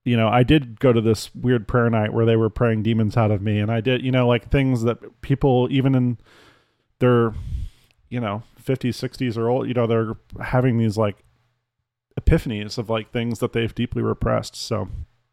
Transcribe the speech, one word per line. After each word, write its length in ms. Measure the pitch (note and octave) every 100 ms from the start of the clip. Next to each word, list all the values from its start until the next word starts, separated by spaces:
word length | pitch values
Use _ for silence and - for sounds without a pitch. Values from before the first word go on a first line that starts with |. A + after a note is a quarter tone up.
| B2
you 100 | A#2
know, 140 | A2
I 140 | A#2+
did 360 | B2 D#3 B2 A2
go 140 | C3
to 80 | A2+
this 320 | A2 G#2+ - -
weird 320 | A#2+ B2 F#2+
prayer 220 | B2 A#2
night 240 | A2+ G#2+
where 120 | A2+ A2+
they 100 | A2+
were 140 | A2
praying 340 | - A#2+ A2
demons 340 | G#2+ A2+ G#2+ B2
out 140 | G#2+
of 100 | G2+
me." 180 | G#2+ G#2
And 120 | G#2
I 100 | A#2
did, 220 | A#2 B2
you 80 | B2+
know, 160 | B2+ A#2+
like, 220 | A#2+ -
things 340 | C#3+ C3 A#2+
that 380 | A#2 A2 - _
people, 460 | - C3+ C#3+ B2 B2
even 240 | C3+ C3+ C3
in 220 | B2 A#2 _ - - _ _ _ _ -
their, 340 | B2 A#2+ A2+ - - - - _ _ _ -
you 100 | B2
know, 240 | G#2+ G#2+ - -
fifties, 380 | - C3 B2 -
sixties 420 | B2+ - B2+ A2+
or 120 | A#2
old, 180 | C3 A#2
you 60 |
know, 140 | B2 A2+
they're 280 | A2+ A2 A2 - -
having 360 | - B2+ B2+ A#2
these, 200 | A2+ G#2
like, 200 | G#2 - _ _ _ _ _ _ _ _ _ -
epiphanies 580 | - D#3+ C#3+ G#2 G#2 -
of, 120 | G#2
like, 220 | A2 G#2+
things 280 | A#2+ A#2 A2+
that 140 | A#2+
they've 220 | A#2 A2+ -
deeply 260 | A#2+ A#2+
repressed. 540 | A2 A2 A2+ A2+ G#2+ -
So, 320 | - G#2 F#2+ - - _ _